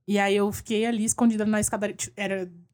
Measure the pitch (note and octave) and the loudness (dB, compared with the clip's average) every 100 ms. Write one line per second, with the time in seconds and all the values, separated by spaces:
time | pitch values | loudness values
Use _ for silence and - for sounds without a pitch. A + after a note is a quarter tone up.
0 | - G3+ G3 G3+ G3+ G3+ - G#3+ A3+ A3+ | -2 0 2 2 0 -2 -4 -2 0 0
1 | A3+ - A#3 G#3+ G#3+ G#3 G#3+ G#3+ G#3 G#3 | -2 2 4 4 0 0 0 -2 -4 -6
2 | - - G3 G3 F3+ E3+ - | -10 -6 -4 -4 -6 -12 -16